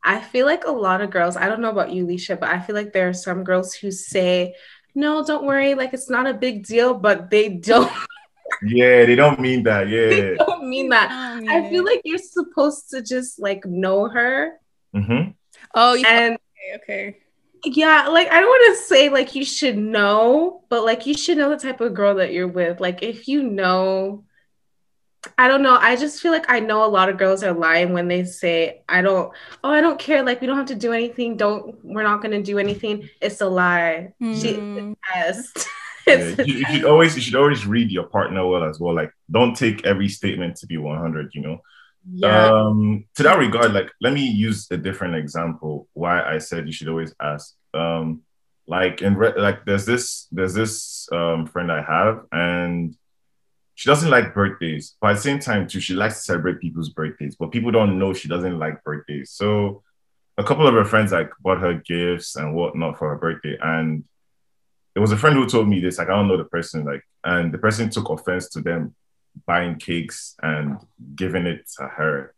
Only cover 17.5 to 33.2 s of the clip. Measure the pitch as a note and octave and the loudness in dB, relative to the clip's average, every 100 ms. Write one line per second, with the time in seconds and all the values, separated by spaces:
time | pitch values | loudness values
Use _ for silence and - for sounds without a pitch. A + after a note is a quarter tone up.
17.5 | _ D#4+ C4 D#4 D4+ C4+ E4 F4 E4 G4+ | _ -4 2 6 6 6 4 6 4 6
18.5 | B4+ A#4 F#4 - C#4+ D4 C4+ C4 C#4 C4+ | 8 8 6 4 6 6 4 0 -4 -6
19.5 | - C#4 G#3 G#3+ G#3+ G3+ G#3 A#3 C#4+ E4+ | -2 -2 0 -2 0 2 4 4 4 2
20.5 | F4+ _ A#3+ A3+ A#3 C4 D4 - D#4+ C#4+ | -4 _ 0 2 0 -2 -4 0 2 2
21.5 | D4 C4 C4 A#3 F#3 G3+ G3 F3+ E3+ F3+ | 0 -4 -4 -4 0 2 2 0 -2 -4
22.5 | F3+ E3+ F3 F#3 F3+ A3 A3+ - C#4+ C4 | -2 -2 -2 -4 -4 -8 -8 -4 -2 -2
23.5 | G3+ F#3 F#3 F#3+ F#3+ F#3+ G3+ _ _ _ | -2 0 2 0 -2 -4 -8 _ _ _
24.5 | _ _ _ _ _ _ _ - - B3+ | _ _ _ _ _ _ _ -8 2 4
25.5 | C4+ C#4 B3 A3+ B3 D4 - F4 D#4+ D#4+ | 4 6 6 4 2 -2 -4 0 0 2
26.5 | B3 A3 G#3+ A3 G3 F#3 F#3+ F#3+ F#3+ G3+ | 0 0 0 2 4 2 2 0 2 0
27.5 | E3+ E3 E3 F3 F3 F3 F3+ F3+ - F3+ | 0 2 2 2 0 0 -2 -4 -4 -2
28.5 | E3 E3 - - F3+ F#3 F#3+ E3 - - | 0 -2 -6 -2 0 2 2 -2 -10 -20
29.5 | - C#4 D4+ D#4+ D4 - D4 B3 B3 B3+ | -10 0 2 2 0 0 0 2 -2 -2
30.5 | C#4 C4+ A#3+ A#3 A#3 A#3 A#3 A#3+ G#3 G#3 | -2 -4 -4 -4 -2 -4 -4 -6 0 -2
31.5 | G#3 G#3+ A3 - G#3 G#3+ G#3 G#3+ G#3 G3 | -2 -8 -18 -12 -4 0 0 -2 -4 -2
32.5 | G3+ G3+ G3+ A3 G#3 D3+ _ | -2 -2 -4 -6 -6 -8 _